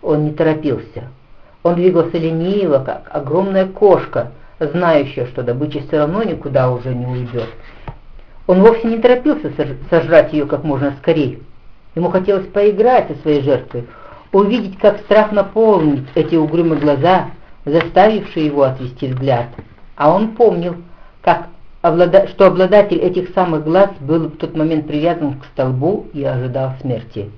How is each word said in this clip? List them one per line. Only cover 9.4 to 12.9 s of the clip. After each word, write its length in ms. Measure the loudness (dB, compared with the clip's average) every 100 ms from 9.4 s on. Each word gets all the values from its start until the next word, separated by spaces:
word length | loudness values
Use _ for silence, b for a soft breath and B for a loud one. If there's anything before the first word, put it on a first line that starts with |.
| -4 -6
сож-, 180 | -6 -6 0
сожрать 420 | 0 4 4 4
её 160 | 0 -2
как 160 | -4
можно 320 | -2 -2 -2 -2
скорее. 380 | -2 0 0 -4 -18 -20 -20 -20 -12 -4
Ему 140 | -2
хотелось 380 | 0 0 -2 -2
поиграть 600 | 0 0 2 4